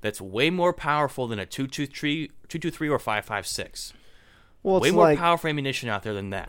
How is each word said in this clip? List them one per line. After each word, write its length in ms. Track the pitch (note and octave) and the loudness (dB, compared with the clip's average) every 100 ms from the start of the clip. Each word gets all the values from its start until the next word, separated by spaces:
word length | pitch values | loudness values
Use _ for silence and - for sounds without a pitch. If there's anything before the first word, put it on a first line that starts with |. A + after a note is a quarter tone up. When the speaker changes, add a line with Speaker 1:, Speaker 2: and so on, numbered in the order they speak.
Speaker 1:
that's 180 | G#2+ - | -6 -6
way 260 | F#2+ G2+ D#3 | -6 0 2
more 240 | F3+ F3 | 4 2
powerful 540 | F3 D3+ D3+ C#3 - B2 | 0 0 0 0 -2 -4
than 100 | G#2+ | -4
a 60 | |
two 220 | F#2 - C3+ | -6 -6 -6
two 200 | - C3+ | -4 -8
three, 440 | - D3 D#3 D3+ - - | -4 -4 -2 -6 -12 -10
two 100 | E3 | -6
two 120 | E3+ | -6
three 180 | - D3+ | -4 0
or 100 | C3+ | 0
five 280 | - G#2+ - | 0 -4 -2
five 200 | G#2 F#2+ | -6 -6
six. 460 | - F2 - - - - - - - - - | -8 -8 -10 -14 -16 -20 -20 -20 -20 -20 -6
Speaker 2:
Well, 180 | F#3+ F#3+ | 2 4
Speaker 1:
Way 80 | D3 | 6
Speaker 2:
it's 60 | |
Speaker 1:
more 100 | F#3 | 8
Speaker 2:
like 140 | E3 D3+ | 8 6
Speaker 1:
powerful 320 | E3+ E3+ D#3+ | 4 2 0
ammunition 400 | D3 C3+ B2 B2 | -2 -2 -4 -2
out 120 | G2+ | -4
there 120 | A2 | -4
than 160 | G2+ G2 | -6 -4
that. 180 | G2 | -6